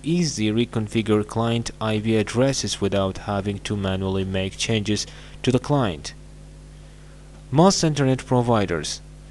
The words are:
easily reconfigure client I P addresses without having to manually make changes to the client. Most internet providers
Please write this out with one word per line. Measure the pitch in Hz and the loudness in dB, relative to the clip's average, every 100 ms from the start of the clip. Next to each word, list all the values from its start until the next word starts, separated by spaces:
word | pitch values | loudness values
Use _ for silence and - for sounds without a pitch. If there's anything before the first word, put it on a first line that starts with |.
easily | 143 175 160 107 107 110 117 | 0 0 0 0 0 2 0
reconfigure | 117 107 117 107 107 104 | -2 0 0 2 2 2
client | 113 117 117 117 - | -2 0 0 -4 -4
I | 110 110 | -2 0
P | 110 110 | 2 2
addresses | 101 117 135 131 101 - | 2 2 2 0 -4 -2
without | 98 101 95 90 | 0 2 0 -2
having | - 101 101 101 | -4 -2 -2 -4
to | - 104 | -4 -2
manually | 95 95 95 95 | -2 -2 0 -2
make | 92 95 95 - | -2 -2 -4 -4
changes | - 110 101 104 - - - - | -2 0 0 -2 -2 -12 -18 -4
to | - | 2
the | 123 | 2
client. | - 143 110 73 - - - - - - - - - - - - - - - | 2 0 0 -2 -10 -14 -20 -20 -20 -20 -20 -20 -20 -20 -20 -20 -20 -18 0
Most | 135 190 - | 6 6 6
internet | 165 143 131 131 | 2 2 2 2
providers | - 127 120 113 92 82 76 - - - - | 2 2 4 4 2 -2 -4 -10 -12 -18 -18